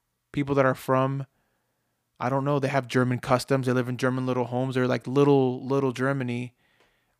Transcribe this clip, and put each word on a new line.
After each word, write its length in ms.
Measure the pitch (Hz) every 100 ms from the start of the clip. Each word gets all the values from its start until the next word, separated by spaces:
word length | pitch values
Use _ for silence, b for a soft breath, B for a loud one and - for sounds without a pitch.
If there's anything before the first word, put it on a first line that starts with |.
| _ _ _
people 220 | - 139 139
that 100 | 131
are 100 | -
from, 500 | - 131 131 139 135 _ _ _ _ _ _ _ _ -
I 80 | 123
don't 160 | 135
know, 160 | 135 147
they 80 | 131
have 220 | 139 123
German 300 | 127 123 123
customs. 460 | - 123 - 139 131
They 60 |
live 160 | 127 123
in 80 | 123
German 300 | 127 127 127
little 200 | 127 123
homes. 300 | 123 131 131
They're 120 | 127
like 200 | 123 -
little, 580 | 127 143 139 131 127 127
little 280 | 139 135
Germany. 600 | 120 131 139 123 120 123 _ _ _ _ _ _